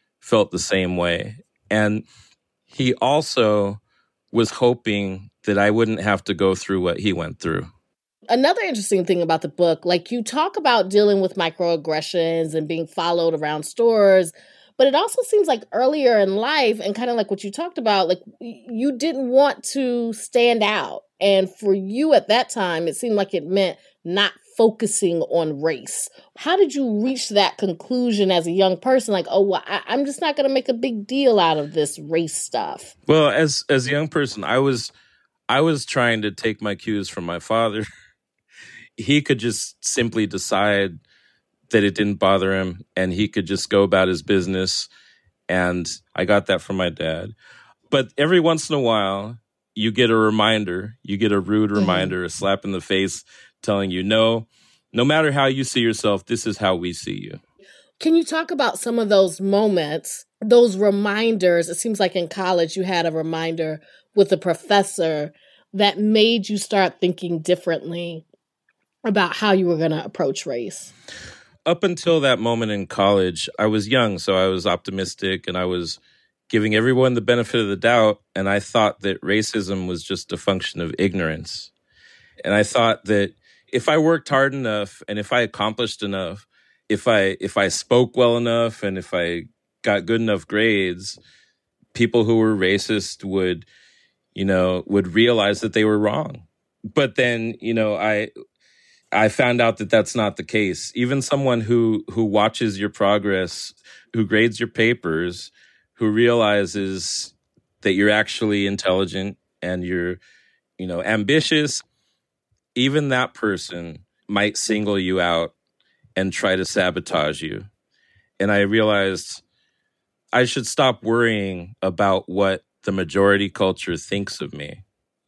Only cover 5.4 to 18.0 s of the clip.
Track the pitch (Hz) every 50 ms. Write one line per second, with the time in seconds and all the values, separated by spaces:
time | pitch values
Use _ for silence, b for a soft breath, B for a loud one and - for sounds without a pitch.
5.4 | _ - 101 98 101 107 107 113 113 110 110 78 95 104 101 90 - - 98 85
6.4 | 98 95 95 - - - 98 92 90 87 85 - 98 104 90 85 82 78 82 -
7.4 | - 85 - - - 85 _ _ _ _ _ _ _ _ _ _ - - 233 254
8.4 | 262 311 - 480 415 370 277 214 196 - 214 185 175 170 185 175 170 160 160 160
9.4 | - 151 - - 175 170 160 160 - 175 180 175 175 - 240 240 220 - 240 294
10.4 | 320 403 - 392 302 277 240 226 185 190 190 208 208 208 202 196 190 185 - 196
11.4 | 170 165 160 - 180 170 170 160 143 165 156 156 156 - - 175 165 165 165 165
12.4 | 160 156 151 160 156 151 165 160 165 160 - - 165 170 175 175 165 165 160 151
13.4 | 151 151 151 151 151 - - - 233 233 226 214 202 196 190 190 180 160 b b
14.4 | b b b b b b b - 262 277 262 302 403 466 - - 466 - - 415
15.4 | 381 311 262 220 - _ - 214 254 262 302 311 277 247 233 214 202 190 190 208
16.4 | 226 269 302 311 269 226 214 214 - 196 202 220 247 247 240 233 208 - 202 196
17.4 | - 202 202 - 330 359 - - 233 220 208 196